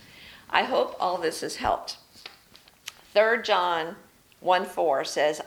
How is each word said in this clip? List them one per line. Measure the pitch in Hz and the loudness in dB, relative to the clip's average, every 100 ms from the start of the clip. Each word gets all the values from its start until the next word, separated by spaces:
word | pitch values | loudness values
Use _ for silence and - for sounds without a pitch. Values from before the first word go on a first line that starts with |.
| - - - - - | -20 -20 -20 -20 -2
I | - | 0
hope | 247 262 262 - | 2 0 -2 -2
all | 185 180 | -4 -2
this | 165 160 | -4 -4
has | - - | -8 -4
helped. | 247 90 - - _ - - - _ - - _ - - - | -2 -2 -4 -16 _ -20 -20 -20 _ -20 -20 _ -18 -18 0
Third | 208 220 240 214 | 4 4 2 2
John | 190 180 170 165 - - _ _ _ | 0 2 0 -4 -10 -20 _ _ _
one | 175 180 196 | 2 2 2
four | - 170 135 156 | 0 0 0 -2
says, | 165 151 156 | 0 0 0